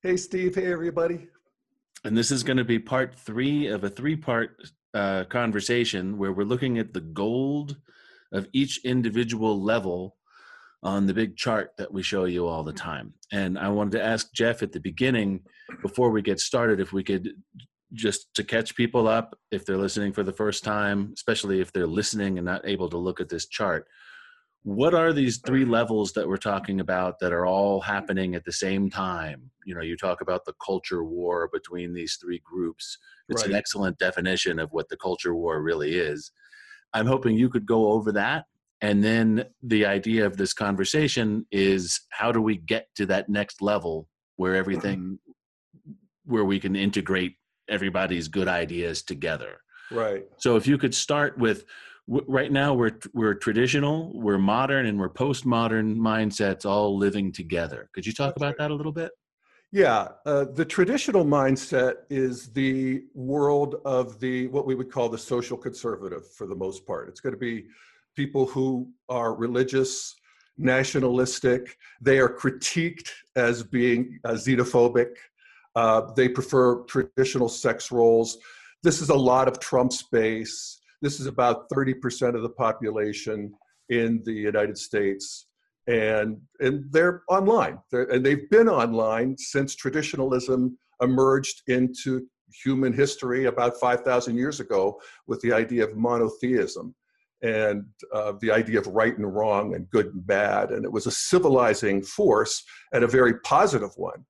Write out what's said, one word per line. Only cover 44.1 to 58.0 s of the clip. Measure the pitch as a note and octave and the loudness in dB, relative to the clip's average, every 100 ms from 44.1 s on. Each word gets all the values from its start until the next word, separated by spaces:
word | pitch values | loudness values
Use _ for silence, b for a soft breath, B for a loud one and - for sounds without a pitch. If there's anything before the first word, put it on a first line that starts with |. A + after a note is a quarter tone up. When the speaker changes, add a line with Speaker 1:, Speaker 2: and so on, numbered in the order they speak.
| _ _ - | _ _ -4
Speaker 2:
where | F#2 | 0
everything, | F#2 F#2+ F#2 G2+ G2 F2+ F#2+ _ - _ _ _ _ - - _ _ | 0 0 -2 -4 -4 -6 -10 _ -20 _ _ _ _ -20 -20 _ _
where | - A#2 | -2 0
we | G2 G2 | 2 0
can | G2 G2 | 0 0
integrate | G2+ G2+ - F#2 F2+ - _ _ - | 0 0 -2 -2 -2 -8 _ _ -6
everybody's | G#2 G2 F#2 F#2+ F2+ D#2 | -4 -2 -2 -2 -2 -4
good | F#2+ F#2 | -2 0
ideas | F2 D#2+ E2+ E2+ D#2+ | -2 -2 -4 -4 -6
together? | - D2 E2 D#2 G#1 G1+ _ B B | -8 -8 -6 -6 -8 -16 _ B B
Speaker 1:
Right. | A#2+ A2 G2 - _ | -4 -2 -4 -8 _
Speaker 2:
So | B2+ A#2 | 2 2
if | A#2 | 4
you | C#3+ | 2
could | C#3 | 2
start | - - D3 C#3+ - | -2 -2 0 0 0
with, | A2+ G#2 - B B B - | 0 0 -6 B B B -4
w-, | B2 C3+ | -4 0
right | C3 - | -2 2
now | C#3 C#3+ | 2 2
we're, | C3 A2+ A2+ - | 2 0 -2 -10
we're | - A2 | 0 0
traditional, | G2+ - G#2+ B2+ C#3+ C#3+ D#3 D#3+ | 0 0 2 2 2 0 -2 -4
we're | - G#2+ G2 | -4 0 2
modern, | G2 A2+ C3+ C#3 A#2+ | 4 2 2 0 0
and | G#2 | -2
we're | F#2 | -4
postmodern | - C3 C3+ B2+ A#2 A2+ A2 A2 A2 | -2 -2 0 0 2 2 0 0 0
mindsets | A2 A2 A2 G2+ G#2 F#2+ | 0 2 0 0 -2 0
all | G#2 G2+ G#2 G2 | 0 2 2 2
living | G2+ G2+ F#2+ | 0 0 -4
together. | F2+ E2 E2+ E2 B1 - | -6 -6 -4 -4 -8 -14
Could | - | -10